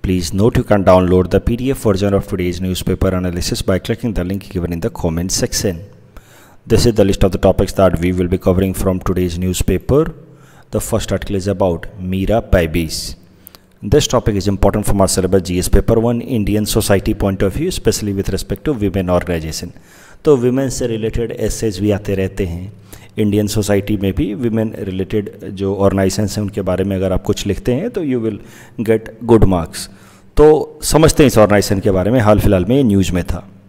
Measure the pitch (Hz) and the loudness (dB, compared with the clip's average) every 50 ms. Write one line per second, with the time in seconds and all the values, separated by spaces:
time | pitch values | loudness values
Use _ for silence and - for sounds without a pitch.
0 | - 95 92 92 85 80 - 95 104 123 - - 120 - 107 101 92 95 92 92 | -2 0 -2 -2 -2 -4 -2 0 0 2 2 0 0 2 0 2 6 6 6 6
1 | 92 90 92 92 92 85 101 95 - - 117 120 123 131 135 131 - 113 98 92 | 6 4 4 2 2 2 0 0 0 0 -2 -2 -2 -4 -4 0 0 0 0 2
2 | 101 101 98 98 95 - 110 92 90 90 87 87 92 92 90 - - - 92 - | 0 0 0 0 -2 -2 -6 -4 -4 -4 -4 -4 -4 -4 -4 -4 -2 -4 -2 0
3 | - 95 92 92 92 92 85 90 87 - 120 - - - 95 - - - 117 - | 0 0 0 0 -2 -2 -4 -4 -4 -4 -4 -4 -2 -2 -2 -2 -2 -4 -6 -4
4 | - - - - 87 90 98 101 - - - 92 85 87 87 85 - 117 - - | -4 -4 -2 -2 -4 -4 -6 -8 -8 -8 -6 -6 -4 -4 -6 -4 -6 -6 -6 -4
5 | - 85 82 85 87 95 - - 127 117 - - - 104 87 80 101 - - - | -4 -4 -2 -2 -4 -4 -2 -4 -4 -4 -4 -2 -2 -4 -4 -4 -12 -18 -20 -20
6 | - - _ - _ _ - - - - - - _ - 117 107 - 120 107 107 | -20 -20 _ -20 _ _ -20 -20 -20 -20 -20 -20 _ 0 2 4 4 2 4 4
7 | 101 98 95 - 107 98 90 90 - 95 90 - 101 92 - - 95 90 87 80 | 2 2 2 2 2 0 0 2 2 2 2 2 0 0 2 2 2 2 2 2
8 | 85 90 92 90 92 87 95 92 - 98 92 90 98 95 90 - - 98 92 92 | -2 -2 0 0 0 -2 -2 0 0 0 2 2 0 -2 -2 -2 -2 -2 -2 0
9 | - - 92 90 92 90 82 87 90 92 90 - - - 95 87 - - 123 147 | -2 -2 -2 0 -2 -2 -2 -4 -4 -4 -2 -2 0 0 0 -2 0 2 2 2
10 | 160 170 - - - - - - - - - - - _ - 110 - - - 107 | 2 0 -6 -12 -20 -20 -20 -20 -20 -20 -20 -20 -18 _ -6 -6 -4 -2 -4 -4
11 | - - 101 92 - - 101 98 92 101 98 90 98 92 85 82 - - - 98 | -2 -2 -4 -4 -4 -4 -4 -4 -4 -4 -2 0 0 0 0 -2 -6 -14 -14 -10
12 | 92 92 92 95 95 92 104 117 110 - - 92 85 80 78 85 82 76 - - | -6 -4 -4 -2 0 0 0 -2 2 2 2 2 2 0 -2 -4 -4 -4 -6 -10
13 | - - - - - _ _ _ _ - - - _ _ _ _ - 104 104 151 | -10 -12 -14 -16 -18 _ _ _ _ -20 -20 -20 _ _ _ _ -2 2 2 2
14 | - - - 120 - 117 104 98 92 101 98 95 - 101 - 107 101 - - 98 | 2 2 -2 0 0 0 -2 0 -2 -2 0 2 2 2 2 0 0 0 2 2
15 | 95 90 - 98 92 90 95 98 85 85 87 90 85 - - 98 92 - 113 113 | 2 2 2 0 0 2 2 0 0 0 -2 -2 4 4 4 4 6 4 2 2
16 | 110 120 120 117 - - 131 113 101 98 101 107 107 101 - 113 101 - 101 95 | 2 0 0 -2 -4 -4 -2 -2 0 0 0 -2 -2 0 0 -2 2 2 0 2
17 | - 117 107 101 113 101 98 92 104 98 - 127 156 185 175 - - 117 104 - | 2 -2 -2 0 0 -2 0 0 -2 -2 -2 -2 -4 -4 -4 -2 -2 -2 -2 0
18 | 110 104 98 95 95 - 95 92 - - 101 - - 160 143 110 104 98 87 98 | -4 -4 -4 -4 -4 -4 -4 -6 -6 -8 -8 -6 -4 -4 -2 -2 -2 -2 -2 -2
19 | 92 87 90 87 - - 87 82 78 80 78 - - 85 - - - - - - | -2 0 0 -2 0 -2 -4 -4 -4 -8 -10 -10 -12 -12 -16 -20 -20 -20 -20 -20
20 | - - - - - 156 147 127 117 123 123 135 135 127 131 - 131 117 113 107 | -20 -20 -20 -4 2 2 2 4 2 0 0 0 -2 -4 -4 -4 -4 -4 -4 -4
21 | 113 110 107 120 117 113 - - 110 104 - - 117 110 95 90 101 104 101 95 | -4 -4 -4 -4 -4 -4 -6 -4 -4 -4 -4 -2 -4 -4 -4 -2 0 0 0 0
22 | 101 104 101 95 95 95 98 - 101 87 85 87 92 104 - - - - - - | -2 -4 -2 -2 -2 -4 -2 -4 -4 -4 -4 -8 -10 -12 -16 -18 -20 -20 -20 -20
23 | - - - - 110 104 101 104 104 101 - 107 101 101 104 98 95 - 107 95 | -20 -12 -4 -2 0 2 2 0 0 0 -2 -2 0 2 0 0 0 -2 -4 -2
24 | 98 95 92 - 151 190 208 170 123 117 107 113 110 110 - - 110 98 92 95 | -2 -2 -2 -2 -4 -4 -4 -4 -4 -2 0 0 -2 -2 -6 -8 -8 -8 -6 -6
25 | 95 92 - 107 101 - - - - - 98 92 98 98 98 95 98 98 92 95 | -6 -4 -4 -4 -4 -6 -12 -14 -14 -12 -8 -6 -4 -4 -2 2 2 2 2 2
26 | 95 95 - - 107 95 - 107 104 98 98 104 95 92 92 92 95 98 98 92 | 0 0 0 -2 -4 -4 -4 -4 -6 -4 -4 -4 -4 -2 -2 -2 -2 -2 -2 -2
27 | 95 95 92 - - - 101 - - 101 95 - - - 123 131 190 247 233 208 | -2 0 -2 -2 -2 -2 -4 -2 -2 -4 -4 -4 -2 -2 -2 -2 -4 -6 -6 -6
28 | 170 139 127 120 110 110 104 - - - - - - - - - 117 107 110 110 | -4 -2 -4 -2 -2 -4 -6 -6 -14 -18 -20 -20 -20 -16 -8 -6 0 0 0 0
29 | 110 - - - - 113 117 107 98 98 95 85 80 - - - - - - - | -2 -8 -16 -10 2 4 6 6 6 4 4 0 -2 -6 -10 -14 -14 -14 -18 -20
30 | - - - - - - _ - 151 151 156 143 - - - - - - - 147 | -20 -20 -20 -20 -20 -6 _ 6 6 6 6 4 2 -6 -10 -10 -6 0 2 4
31 | 160 147 - - 151 127 - 117 107 92 104 101 95 - 104 98 - 110 92 92 | 4 4 6 6 4 6 6 6 4 6 6 2 2 2 -2 0 0 0 2 2
32 | 90 101 123 131 104 104 107 101 - 104 101 92 90 95 123 143 139 113 101 98 | 2 2 2 2 4 4 4 4 4 4 2 2 2 2 2 2 4 4 4 4
33 | 92 82 87 90 82 - - 90 - - - - - | 2 2 0 -2 -4 -4 -8 -10 -10 -16 -20 -20 -20